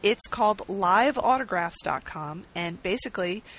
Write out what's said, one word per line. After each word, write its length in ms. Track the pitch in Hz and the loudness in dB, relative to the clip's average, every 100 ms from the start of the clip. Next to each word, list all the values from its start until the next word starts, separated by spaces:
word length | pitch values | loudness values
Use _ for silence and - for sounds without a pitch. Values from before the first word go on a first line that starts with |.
it's 240 | 202 240 - | 2 2 -2
called 340 | - 214 208 - | 2 2 2 -4
live 480 | 196 180 196 269 247 | 0 4 6 4 4
autographs 640 | 233 262 240 180 170 - | 2 2 0 -2 -2 -4
dot 220 | 165 139 - | -4 -4 -6
com, 380 | 156 151 165 - 175 | -10 -10 -10 -10 -6
and 260 | 170 175 | -6 -6
basically 640 | 180 240 247 202 180 208 - | -4 -4 -4 -4 -4 -4 -10